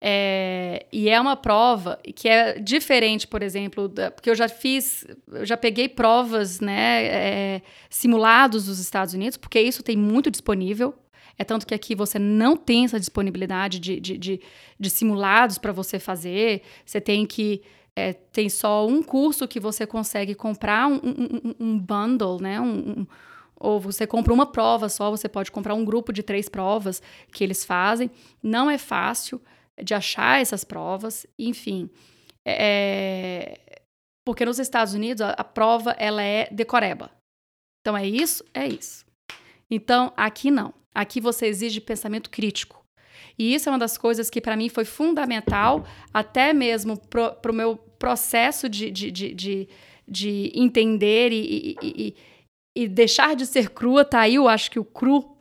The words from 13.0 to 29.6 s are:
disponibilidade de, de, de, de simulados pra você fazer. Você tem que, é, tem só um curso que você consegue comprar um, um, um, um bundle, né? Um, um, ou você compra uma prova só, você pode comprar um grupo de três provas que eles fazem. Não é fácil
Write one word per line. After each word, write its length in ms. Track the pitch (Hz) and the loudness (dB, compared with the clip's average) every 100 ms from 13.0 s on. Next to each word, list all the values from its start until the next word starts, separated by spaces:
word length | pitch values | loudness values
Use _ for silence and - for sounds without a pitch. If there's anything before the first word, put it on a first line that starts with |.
disponibilidade 800 | 185 - 196 180 185 185 196 185 | -4 -4 -4 -4 -4 -4 -4 -6
de, 180 | 170 190 | -6 -6
de, 200 | 185 190 | -6 -8
de, 220 | 180 190 - - - - | -6 -8 -10 -20 -20 -8
de 120 | 196 | -4
simulados 640 | - 226 202 202 208 247 190 | 0 0 0 4 6 6 2
pra 160 | 214 | -6
você 260 | 185 185 190 | -6 -6 -8
fazer. 640 | - 180 175 185 226 196 - - | -6 -8 -4 0 0 0 -6 -20
Você 160 | - 208 | -8 -6
tem 240 | 208 208 | 0 0
que, 380 | 208 - 214 202 - _ _ - | 0 -2 -2 -2 -8 _ _ -6
é, 160 | 190 | -4
tem 380 | 180 _ - 208 | -6 _ -2 -2
só 360 | - 214 208 214 | 0 0 2 2
um 160 | 285 | 0
curso 460 | 320 269 294 294 247 | 0 2 2 0 -4
que 100 | 233 | -6
você 280 | 208 214 214 | -6 -6 -6
consegue 480 | 226 208 214 202 | -4 -4 -4 -4
comprar 520 | 202 220 208 208 214 269 | -6 -6 -4 0 2 2
um, 100 | 269 | 2
um, 440 | 247 - 240 233 | 0 -2 -4 -4
um, 100 | 233 214 | -6 -4
um 200 | 226 214 | -2 -2
bundle, 600 | 180 208 214 254 202 180 | -2 -2 0 0 0 -2
né? 200 | 190 208 | -4 -2
Um, 400 | 247 208 - 208 | -2 -2 -4 -6
um, 60 | 190 - - - _ - | -8 -12 -20 -20 _ -6
ou 240 | - 208 | -2 -2
você 260 | 190 190 214 | -2 -6 -2
compra 280 | 233 233 | 0 4
uma 120 | 240 277 | 4 4
prova 420 | 247 226 226 208 | 2 2 2 0
só, 220 | - 208 | -2 -4
você 180 | 214 208 | -2 -4
pode 220 | 208 190 | -6 -6
comprar 240 | - 202 | -6 -4
um 100 | 214 | -2
grupo 280 | 220 226 233 | 0 -2 -2
de 100 | 202 | -6
três 260 | 208 202 208 | -4 -4 -4
provas 540 | 202 190 214 196 185 - - - | -4 0 0 -2 -8 -10 -20 -14
que 100 | - | -4
eles 220 | 190 185 | -4 -2
fazem. 460 | - 180 190 233 247 - _ _ | -2 0 2 0 -2 -6 _ _
Não 300 | 220 226 277 | -2 2 2
é 80 | 285 | 0
fácil 640 | - 214 190 240 - 254 _ _ | -2 -2 -2 -2 -6 -12 _ _